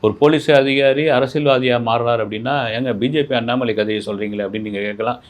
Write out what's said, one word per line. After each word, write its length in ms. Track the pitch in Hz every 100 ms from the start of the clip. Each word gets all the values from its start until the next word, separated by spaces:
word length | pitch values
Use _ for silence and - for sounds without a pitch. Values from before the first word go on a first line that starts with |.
ஒரு 120 | 110
போலீஸ் 380 | 104 147 156 151
அதிகாரி 580 | 143 135 135 139 135 156
அரசியல்வாதியா 720 | 127 131 151 147 131 127 120
மாறுறாரு 400 | 117 117 117 117
அப்படின்னா, 440 | 107 107 120 143 120
"ஏங்க 260 | 110 131
பி 160 | 104 123
ஜே 140 | 151
பி 120 | 143 127
அண்ணாமலை 380 | 117 127 120
கதையை 300 | 107 107 107 101
சொல்றீங்களே?" 400 | 101 104 104 98
அப்படின்னு 160 | 110
நீங்க 180 | 107 101
கேட்கலாம். 420 | 104 104 113 123